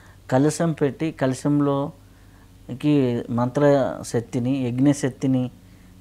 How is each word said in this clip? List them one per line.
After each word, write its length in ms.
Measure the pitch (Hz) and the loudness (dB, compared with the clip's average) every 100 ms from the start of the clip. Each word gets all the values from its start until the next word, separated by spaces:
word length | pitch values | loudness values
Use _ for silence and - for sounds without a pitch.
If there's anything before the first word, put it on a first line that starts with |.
| - - - | -20 -20 -2
కలశం 400 | 131 151 147 170 | 2 2 0 -2
పెట్టి, 400 | 147 139 - 160 | 0 -2 -2 -6
కలశంలోకి 2000 | - 131 127 143 147 143 139 147 - - - - - - - - 123 151 147 127 117 - | -2 -2 -2 0 2 2 0 -4 -10 -20 -20 -20 -20 -20 -20 -16 -4 2 2 2 0 -2
మంత్రశక్తిని, 1400 | 117 123 143 143 139 107 53 - 120 113 127 123 139 123 | -2 0 2 4 4 2 -4 -4 -4 -2 -4 -2 -2 -2
యజ్ఞశక్తిని 840 | 123 143 143 135 - 135 131 123 - - - - - | 2 2 2 -4 -2 0 0 -2 -10 -20 -20 -20 -4